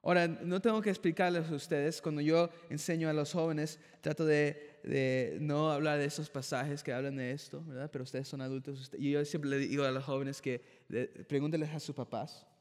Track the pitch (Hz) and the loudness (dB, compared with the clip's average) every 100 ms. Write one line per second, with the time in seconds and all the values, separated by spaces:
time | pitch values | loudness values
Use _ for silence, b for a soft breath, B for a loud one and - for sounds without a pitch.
0 | - 175 170 165 170 180 226 220 214 185 | 6 4 4 0 0 2 4 4 2 2
1 | 175 160 180 175 160 143 - 151 147 156 | 2 4 2 2 0 -4 0 0 0 0
2 | 160 151 147 165 170 B B 151 - 165 | -2 0 4 4 4 B B -6 -2 0
3 | 160 151 147 175 165 151 151 - B B | 2 2 0 0 0 0 -2 -6 B B
4 | 151 156 156 147 147 147 - - - 139 | -4 2 4 6 4 0 -14 -12 -2 2
5 | 131 131 120 80 147 147 156 143 151 147 | 2 2 0 -2 0 2 2 2 2 2
6 | 143 147 151 135 127 131 143 143 151 123 | 0 -2 -6 -8 -4 -2 -2 -4 -4 -2
7 | 139 135 127 143 - 143 160 127 151 135 | -2 -4 -4 -6 -8 -12 -10 -10 -8 -8
8 | 127 131 131 139 131 135 131 135 131 - | -6 -6 -6 -6 -4 -4 -6 -10 -10 -2
9 | 143 143 143 160 143 139 139 143 139 131 | 2 2 0 -2 0 0 0 2 2 0
10 | 135 135 135 139 135 120 B B _ 117 | -2 -2 -4 -4 -4 -4 B B _ -4
11 | 127 - - 143 151 160 151 156 - 139 | -4 -8 -2 0 2 0 -2 -4 -6 -8
12 | 120 110 151 - - _ | -6 -6 -6 -12 -20 _